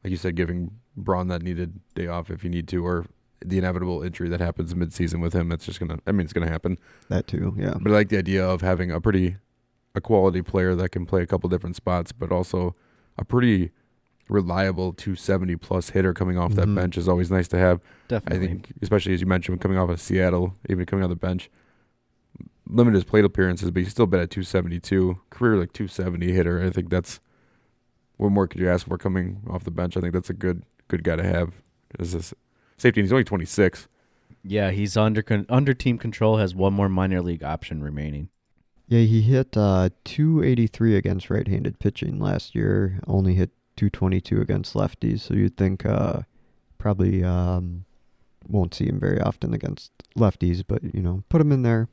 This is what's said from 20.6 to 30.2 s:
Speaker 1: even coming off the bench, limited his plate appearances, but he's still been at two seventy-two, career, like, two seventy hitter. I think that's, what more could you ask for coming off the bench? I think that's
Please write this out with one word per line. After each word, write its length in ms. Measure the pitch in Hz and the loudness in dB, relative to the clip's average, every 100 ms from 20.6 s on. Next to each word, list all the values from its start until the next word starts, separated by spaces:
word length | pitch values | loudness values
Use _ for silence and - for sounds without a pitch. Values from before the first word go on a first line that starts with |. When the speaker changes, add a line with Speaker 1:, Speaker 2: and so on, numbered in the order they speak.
| - | -4
Speaker 1:
even 160 | 95 87 | -4 -2
coming 180 | 98 | -2
off 60 | 95 | -2
the 60 | 85 | -2
bench, 340 | 92 92 - _ _ _ _ _ _ _ _ - - _ - | -4 -4 -8 _ _ _ _ _ _ _ _ -20 -20 _ -4
limited 280 | 113 120 101 | 4 6 6
his 80 | |
plate 200 | 87 107 | 4 4
appearances, 460 | 101 - 92 90 90 | 4 4 0 0 -2
but 120 | 87 | -2
he's 80 | 90 | -4
still 160 | - 110 | 0 2
been 140 | 90 | 2
at 100 | 87 | -2
two 120 | - | -6
seventy-two, 760 | 90 92 87 85 - 98 92 92 _ | -4 -2 -2 -6 0 2 2 0 _
career, 260 | - 120 107 | -2 2 2
like, 160 | 87 | 0
two 160 | - 98 | -6 -10
seventy 440 | - 92 87 87 | -4 -6 -2 0
hitter. 300 | 92 85 87 | 2 2 2
I 60 | 92 | 0
think 200 | 90 87 | -2 -2
that's, 300 | 90 87 - _ _ _ _ _ _ _ _ _ _ | -2 -2 -12 _ _ _ _ _ _ _ _ _ _
what 140 | 101 | 0
more 160 | 101 95 | 2 2
could 140 | - | 0
you 80 | 90 | 0
ask 180 | 90 - | 0 -2
for 120 | 87 | -6
coming 440 | 98 92 90 98 110 | -2 -2 -4 -8 -10
off 140 | 92 | -8
the 60 | - | -6
bench? 260 | 82 90 90 | -4 -4 -2
I 40 | |
think 120 | 90 | -2
that's 180 | 87 | -4